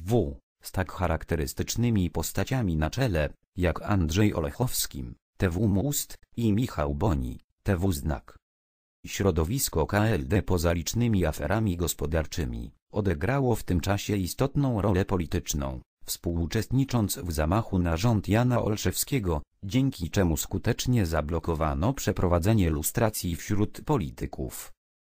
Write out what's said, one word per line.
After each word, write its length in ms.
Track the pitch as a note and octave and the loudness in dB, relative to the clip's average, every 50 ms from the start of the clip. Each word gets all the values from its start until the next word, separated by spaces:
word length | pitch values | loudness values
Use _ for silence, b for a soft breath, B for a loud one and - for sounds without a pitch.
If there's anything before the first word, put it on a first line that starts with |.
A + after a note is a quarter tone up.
| E2 | 0
W 340 | F#2 A#2+ A#2 E2+ C#2 C#2 - _ _ _ _ | 0 2 2 2 0 -4 -10 _ _ _ _
z 100 | - - | -16 -6
tak 200 | - G2 F2+ - | -4 -2 -2 -2
charakterystycznymi 1160 | - - F2+ D#2+ E2 D#2 - - E2+ D2+ C#2+ C2+ - - - - - A2+ A#2 A#2+ A2+ G2+ F2+ E2 | -2 -2 0 0 0 -2 -2 -2 -2 -2 -2 -2 -4 -4 -4 -2 -2 0 2 2 4 2 2 2
postaciami 680 | - E2 D#2 - - G2 G2 - C3 C3 A2 F2+ D#2+ | 0 -2 -4 -2 -2 -4 -2 -2 -2 0 0 0 2
na 140 | D#2 D#2 D#2 | 0 0 0
czele, 380 | - - C3+ A#2 F2 D#2 D2 C#2 - - _ _ _ | 0 0 0 0 2 0 0 -2 -4 -10 _ _ _
jak 260 | F#2 F2+ E2+ D#2 - | 0 0 0 0 0
Andrzej 520 | - - G#2 F#2+ E2 D2+ D#2+ G2+ A2 G#2 - | -2 0 2 2 2 2 4 4 4 4 2
Olechowski, 720 | - D#2 C#2+ - - B2+ B2+ - - - - - - B1 - - - _ _ _ | 0 -2 -4 -2 -2 -2 -2 0 -2 -4 -4 -6 -8 -10 -10 -12 -16 _ _ _
T 140 | - G2+ F#2 | 0 0 2
W 160 | E2 F#2 G#2+ G2+ | 2 2 2 2
Must, 460 | G2 F#2+ A#2+ C#3+ C#3+ - - - - - - _ - | 2 2 2 0 -2 -4 -6 -8 -12 -18 -20 _ -4
i 160 | A#2 A#2 G#2+ | 0 0 2
Michał 420 | G2+ A2 C3 - - - D2 C#2+ C#2+ | 2 2 0 -2 -2 -2 -2 -2 -2
Boni, 460 | C#2+ F#2+ F#2 D#2+ C2+ B1+ A#1+ - - - _ _ _ | 0 0 0 0 0 -2 -4 -8 -12 -16 _ _ _
T 140 | - - G2 | -2 0 0
W 160 | E2 F#2+ G2 | 2 2 0
Znak. 460 | E2+ C#2 C#2+ D#2 C#2 - - - - - _ _ _ _ _ _ _ _ _ _ _ _ - | 0 0 -2 -4 -4 -4 -8 -14 -20 -20 _ _ _ _ _ _ _ _ _ _ _ _ -14
Środowisko 800 | - - - G2 G2 D#2+ E2+ D#2 D#2+ B2+ C#3 - - - E2 D2 | -8 -4 0 2 2 2 2 0 0 0 -2 -2 -2 0 0 0
K 200 | - G2 G#2 G#2+ | 2 2 2 2
L 220 | A2+ G#2+ D#2 C2 C2+ | 2 0 0 0 0
D 140 | F#2+ G2 | 0 0
poza 300 | - - F#2 F2 D#2+ E2+ | 2 2 0 2 2 2
licznymi 520 | E2+ E2+ D#2 - - A2+ A#2+ A#2 G#2+ F#2+ E2+ | 0 0 -2 -2 -2 0 2 2 2 2 2
aferami 520 | D#2 - - C#2 - G2 A2+ A2 G2+ F2 | 0 0 -2 -2 0 0 2 2 0 0
gospodarczymi 960 | E2+ F2 D2+ - - - D2 D#2+ D#2+ D#2 - - - D2 B1 A#1 A#1 A1+ - - _ _ _ | 0 -2 -2 -2 -4 -4 -2 0 -2 -2 -2 -4 -4 -4 -4 -4 -8 -10 -12 -14 _ _ _
odegrało 640 | - G#2 G2+ G2 E2 D2 F2+ G2+ C3+ C#3+ C3 A#2+ A2 | -4 -2 0 0 0 0 0 0 0 2 2 0 0
w 100 | - - | 0 0
tym 160 | - F2+ E2+ | 0 0 0
czasie 360 | - F#2+ G2+ G2 - - G#2 | 2 0 0 0 0 -2 -2
istotną 640 | G2+ F2+ E2+ - - B2+ C#3 - D3 C#3 C3 A#2+ G2+ | 0 -2 -2 -2 -2 -2 0 0 0 0 0 0 2
rolę 220 | F2 G#2+ F2+ F2+ G2 | 2 4 4 4 2
polityczną, 760 | - G2+ F2+ D#2+ - - E2+ - - - D2 C2+ C2 C2 B1 - _ _ _ - | 2 0 -2 -2 -2 -4 -4 -2 -2 -4 -4 -4 -4 -6 -8 -12 _ _ _ -10
współuczestnicząc 1120 | - - - - F2 E2+ E2+ E2+ D#2+ - A2+ G2 - A#2 C3+ C3+ C3+ B2+ A#2+ G#2 F#2+ - - | -10 -8 -4 -4 -2 0 0 0 0 0 -2 0 0 0 0 0 2 2 2 2 0 -2 -4
w 140 | E2+ F2 | -4 -2
zamachu 460 | D2+ D2+ D2+ D#2+ F#2 A2+ A2+ - G2 F#2 | -2 0 2 2 2 2 2 2 0 2
na 180 | F2 E2+ E2 | 2 2 2
rząd 320 | E2 - G#2 A2 G2 - - | 2 2 2 2 2 2 2
Jana 340 | G2 A2+ B2 B2+ B2 A2 | 2 4 4 4 2 2
Olszewskiego, 800 | - G2+ G#2+ G2 - F#2 - - - - C#3+ C3 G2+ F2 D#2+ D2 - - _ _ | 0 0 -2 0 -2 -2 -2 -2 -2 -2 -2 0 0 0 0 -2 -4 -8 _ _
dzięki 480 | G2+ G2 A#2 B2+ C3+ C3+ - - F2 D#2 | -6 -2 0 2 2 2 0 -4 -6 0
czemu 260 | - G#2 F#2+ E2+ D#2 | 2 2 4 4 2
skutecznie 680 | - - - - - - G#2+ B2 - - B2+ B2 A#2 F#2+ | 0 -2 -4 -4 -2 0 0 0 0 0 2 2 2 2
zablokowano 840 | D#2+ D#2+ D2+ D2 D2 E2 D#2+ - E2+ E2 D2+ D#2+ D2+ C#2 C#2 E2 B2 | 2 0 0 0 0 -2 -2 -2 -2 0 0 0 0 0 0 0 0
przeprowadzenie 800 | C#3 - - G#2+ F#2 - G2 F2 F2 F2 D#2+ G#2 A2+ G#2+ F2+ D#2+ | -2 0 -2 -2 0 2 2 2 2 4 4 4 4 4 4 2
lustracji 680 | D2+ C#2+ D2+ - - A#2 A#2 G#2+ - - - F2+ D#2+ | 2 0 -2 -2 0 0 0 0 0 -2 -4 -4 -4
wśród 440 | - - - G#2+ G2+ G#2 G2+ - - | -4 -2 0 0 2 2 0 -2 -4
polityków. 920 | - - D3+ A#2 D#2+ C2 - - C#2 - - - C2 A#1+ - - - - - _ _ _ _ _ _ _ _ | -2 0 0 0 0 -4 -6 -8 -8 -8 -6 -8 -8 -8 -8 -12 -14 -16 -18 _ _ _ _ _ _ _ _